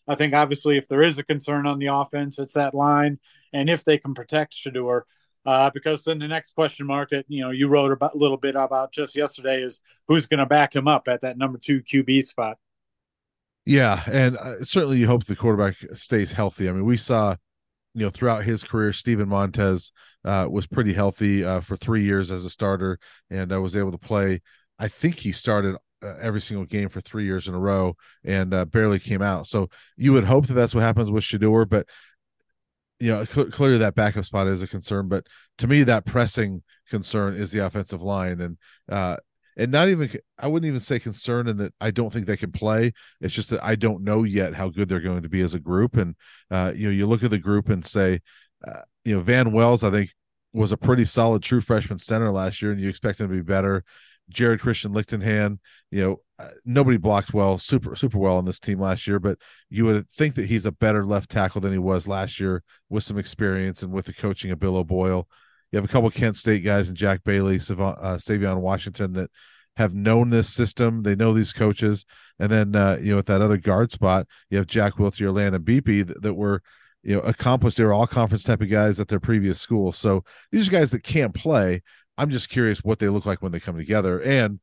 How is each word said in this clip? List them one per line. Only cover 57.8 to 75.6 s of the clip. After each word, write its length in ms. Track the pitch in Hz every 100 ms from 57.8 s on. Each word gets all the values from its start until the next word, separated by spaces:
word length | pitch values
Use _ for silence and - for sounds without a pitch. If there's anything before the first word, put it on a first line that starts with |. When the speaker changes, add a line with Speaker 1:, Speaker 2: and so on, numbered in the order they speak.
| -
Speaker 2:
super 220 | - 131 101
well 220 | 95 90
on 80 | 92
this 140 | -
team 200 | - 95
last 260 | 95 92 -
year, 120 | 101
but 200 | 98 87 - _ -
you 160 | 101
would 240 | 113 104 -
think 240 | - 151 123
that 100 | 98
he's 180 | 113
a 80 | 101
better 320 | - 110 107
left 240 | 98 101 -
tackle 320 | 110 95 104
than 120 | 98
he 60 | 95
was 300 | 90 92 98
last 320 | 98 95 -
year 220 | 95 90 - _ -
with 140 | 107
some 160 | - 101
experience 640 | - - 101 95 95 90
and 100 | 92
with 140 | 95 92
the 80 |
coaching 360 | - 104 95 95
of 100 | 82
Bill 160 | 95 92
O'Boyle. 520 | 85 92 92 92 - _ _ _ -
You 60 | 104
have 80 | 101
a 20 |
couple 180 | 131 113
of 80 |
Kent 220 | - 117 98
State 280 | 113 104
guys 240 | 101 101 90
and 80 | 85
Jack 280 | 101 92
Bailey, 340 | - 98 98 95
Savon-, 380 | - 92 98 -
uh, 180 | 95 90
Savion 440 | - 104 101 92
Washington 540 | 92 95 98 90 95
that 160 | 92 90 _ - _ _ -
have 180 | 104
known 340 | 98 107 113 120
this 220 | 117 101
system. 520 | - 117 - 117 113
They 120 | 104
know 180 | 101 113
these 220 | 110 107
coaches. 500 | - 107 101 107 104 - - - -
And 140 | 104
then, 240 | 110 101 104
uh, 220 | 98 73
you 120 | 101
know, 60 | 101
at 60 | 101
that 140 | 98
other 160 | 104 101
guard 340 | 104 95 117
spot, 360 | - 95 92 - _ -
you 80 | 98
have 80 | 90
Jack 300 | 110 101 -
Wiltse, 360 | 101 - 98
Landon 300 | 98 101 92